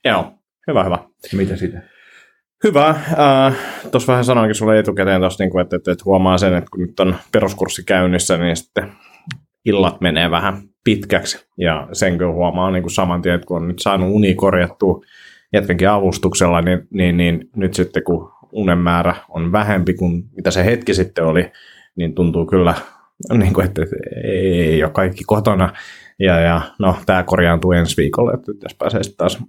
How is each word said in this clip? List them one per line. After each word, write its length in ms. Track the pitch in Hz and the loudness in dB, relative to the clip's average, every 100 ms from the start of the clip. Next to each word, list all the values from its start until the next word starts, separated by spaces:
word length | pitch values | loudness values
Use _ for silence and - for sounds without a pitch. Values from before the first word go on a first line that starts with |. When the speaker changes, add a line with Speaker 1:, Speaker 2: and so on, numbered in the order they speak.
Speaker 1:
Joo. 280 | - 98 82 - _ _ - | -2 -2 -2 -10 _ _ -4
Hyvä, 180 | 123 | 0
hyvä. 140 | 92 87 - _ - | 0 -2 -6 _ -8
Speaker 2:
Mitä 240 | 98 95 90 | -4 -2 -4
siitä? 260 | 90 87 - _ _ - _ _ _ _ | -6 -8 -18 _ _ -20 _ _ _ _
Speaker 1:
Hyvä. 240 | 208 143 151 | 0 4 4
Äh, 680 | 151 - 165 143 135 135 131 - - - | 2 -2 2 4 6 4 0 -6 -14 -4
tossa 220 | 127 127 | -2 2
vähän 120 | 123 | 2
sanoinkin 300 | 123 123 110 | 2 2 2
sulle 240 | 107 110 107 | 0 2 4
etukäteen 420 | 107 98 95 95 | 2 0 2 2
tossa, 240 | 92 - | 2 0
niinku, 140 | 92 92 | -2 0
että, 180 | 90 90 | -2 -2
että, 160 | - | -2
että 100 | 87 | -2
huomaa 340 | 95 95 92 90 | 2 2 4 4
sen, 160 | 98 | 2
että 160 | 87 - | 0 -2
kun 80 | - | -6
nyt 200 | 90 - | -6 -2
on 160 | 92 87 - | 0 -2 -2
peruskurssi 520 | 110 98 101 90 - | 0 0 -2 -6 -4
käynnissä, 520 | 92 92 90 90 - 87 | -2 2 2 0 0 0
niin 200 | 87 82 | 0 -4
sitten 360 | - - 101 - _ _ - - _ _ | -6 -8 -8 -10 _ _ -18 -18 _ _
illat 360 | - 98 90 - | -2 2 2 0
menee 300 | 90 80 85 | -2 0 0
vähän 320 | 85 98 101 - _ | 0 -2 -4 -10 _
pitkäksi. 640 | 117 101 - 92 - - _ - | -2 -2 0 -2 -2 -10 _ -4
Ja 300 | 87 78 71 | -2 -2 -4
sen 260 | 85 95 87 | -2 -2 0
kyllä 140 | 87 | 0
huomaa 380 | 82 87 87 92 | 0 -2 0 -2
niinku 180 | 92 87 | -2 -2
saman 340 | 90 90 87 | -2 0 0
tien, 120 | 87 | 0
että 120 | 87 - | -2 -2
kun 100 | 87 | -6
on 120 | 85 | -6
nyt 100 | 87 | -4
saanut 300 | 104 98 92 | -2 0 0
unia 220 | 107 101 92 | 2 2 2
korjattua 640 | 98 90 85 - 98 87 - - - - _ | 2 2 0 0 0 0 -6 -20 -20 -20 _
jätkänkin 360 | 104 101 87 95 | -2 0 2 2
avustuksella, 720 | 104 95 - 92 - 87 85 | 2 0 0 -2 2 2 2
niin, 240 | 87 90 - | 2 0 -2
niin, 260 | 98 90 87 | -2 2 2
niin 340 | 87 82 - 101 | 2 0 -4 -4
nyt 180 | 92 | -4
sitten 280 | 95 87 - | -2 -2 -2
kun 280 | - 85 - _ _ | -2 -4 -4 _ _
unen 260 | 107 95 87 | -4 0 0
määrä 360 | 87 87 87 87 - | 2 2 0 -2 -8
on 240 | 85 85 | -6 -2
vähempi 420 | 104 107 95 85 | 0 0 0 0
kuin 280 | 87 87 87 - - | 0 -2 -2 -6 -6
mitä 140 | 85 | -2
se 140 | 92 | 0
hetki 300 | 95 120 - | 0 0 0
sitten 300 | 92 92 - | -2 -2 -2
oli, 280 | 80 82 90 - - - _ - | 0 0 -2 -6 -20 -20 _ -8
niin 180 | 82 | -4
tuntuu 320 | 80 87 85 82 | 0 0 0 0
kyllä, 280 | 95 87 82 - - _ - - | 2 2 0 -6 -20 _ -18 -2
niinku, 280 | 117 95 92 | 0 2 2
että, 220 | 92 95 | 0 -2
että 140 | - - - - | -6 -6 -10 -10
ei 600 | - 95 95 87 80 80 | -4 -2 0 2 2 2
ole 80 | 76 | 0
kaikki 320 | 95 92 95 - | 0 -2 -2 -2
kotona. 460 | 104 107 95 92 - - - - - | 0 2 2 0 -4 -18 -20 -18 -2
Ja, 220 | 95 85 | 2 4
ja 200 | 85 85 - - | 2 0 -2 -4
no, 180 | 95 87 - | -2 0 0
tää 160 | 92 | 0
korjaantuu 500 | 90 92 85 85 90 | 2 2 2 2 2
ensi 240 | 87 82 - | 2 2 0
viikolla, 360 | 71 - 78 | -2 0 0
että 180 | - - 101 | -2 -6 -12
tässä 160 | - - | -14 -8
pääsee 240 | - 107 | -4 -2
sitten 140 | 101 - | -4 -4
taas 220 | 85 - | -4 -4